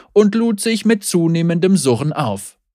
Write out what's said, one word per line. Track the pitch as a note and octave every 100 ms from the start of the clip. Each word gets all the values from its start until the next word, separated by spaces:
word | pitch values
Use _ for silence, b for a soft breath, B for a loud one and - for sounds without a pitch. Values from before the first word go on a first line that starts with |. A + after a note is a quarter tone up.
| b
und | G#3 G#3+ A3+
lud | A#3 G#3
sich | A3+ A3+
mit | A3 A3
zunehmendem | - F3+ E3 E3 E3+ E3+ F#3 F#3+
Surren | C3 A#2 D3
auf. | - B2 G2+ - - _